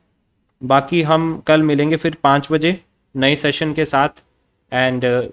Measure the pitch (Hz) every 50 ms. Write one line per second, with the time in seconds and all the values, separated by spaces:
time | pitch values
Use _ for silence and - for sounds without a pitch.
0 | _ _ _ _ _ _ _ _ _ _ _ _ 131 123 135 139 139 - 180 170
1 | 156 147 160 160 165 165 160 147 - - 156 156 156 151 147 139 147 156 165 156
2 | - 165 156 - - 139 139 143 139 - 156 156 151 170 185 185 - _ _ _
3 | _ _ - 135 131 135 151 143 - 147 139 - 160 156 147 156 156 147 - 170
4 | 147 143 - - _ _ _ _ _ _ _ _ _ _ 127 127 127 131 127 123
5 | 123 123 123 123 117 -